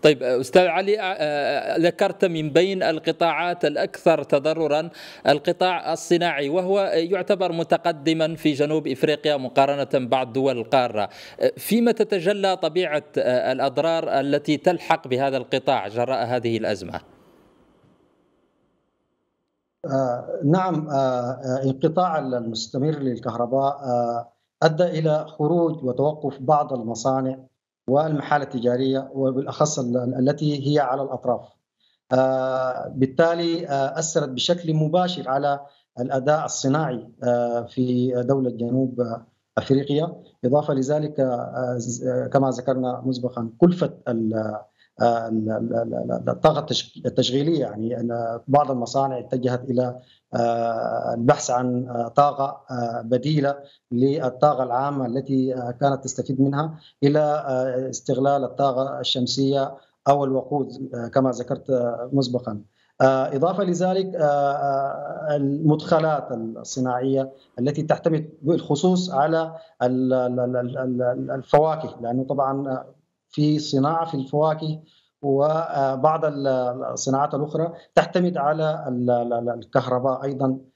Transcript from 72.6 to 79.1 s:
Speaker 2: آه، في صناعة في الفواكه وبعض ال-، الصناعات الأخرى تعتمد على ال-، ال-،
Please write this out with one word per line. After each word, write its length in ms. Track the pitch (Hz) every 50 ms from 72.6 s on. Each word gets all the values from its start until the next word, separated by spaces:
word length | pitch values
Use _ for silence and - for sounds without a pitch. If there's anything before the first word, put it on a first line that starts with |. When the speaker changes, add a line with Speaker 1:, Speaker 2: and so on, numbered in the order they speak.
| 139 139
Speaker 2:
آه، 160 | 131 127 131 127 - _ _ _ _ _ _ _ -
في 260 | - 147 151 151 147
صناعة 460 | 147 - - 135 131 147 165 165 165
في 80 | 165 -
الفواكه 640 | 139 131 - - 147 151 156 156 156 160 156 156 156 - _ _ _ _ _ _ _
وبعض 1040 | - 143 135 135 143 151 156 160 165 165 160 143 135 135 135 127 127 156 156 160 156
ال-، 220 | 151 147 139 139 135 131 127 123 123 123 131 127 120 123
الصناعات 400 | 113 - 139 131 135 143 147 156
الأخرى 400 | 139 147 147 - 156 160 170 170 - - _ _
تعتمد 420 | - 156 - - 185 180 175 175 160
على 480 | 139 147 156 156 160 156 151 170 - 143
ال-، 220 | 127 123 123
ال-، 240 | 120